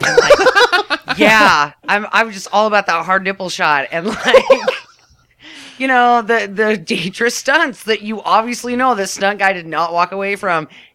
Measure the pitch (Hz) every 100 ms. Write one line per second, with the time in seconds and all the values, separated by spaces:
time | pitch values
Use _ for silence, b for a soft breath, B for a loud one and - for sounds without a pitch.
0 | - - - - 466 403 466 359 403 311
1 | - 254 254 220 202 156 147 - - 202
2 | 214 202 226 196 - 202 214 208 190 165
3 | 170 190 190 196 180 - 165 143 135 165
4 | 196 220 277 202 - 254 - - - _
5 | _ _ _ _ 320 - - - 262 247
6 | 240 240 220 233 202 196 214 208 160 202
7 | 175 - 233 - 269 302 262 - 202 208
8 | 208 214 165 202 233 233 247 247 262 208
9 | 190 - 196 202 196 180 160 151 170 170
10 | 175 196 196 202 196 165 151 B B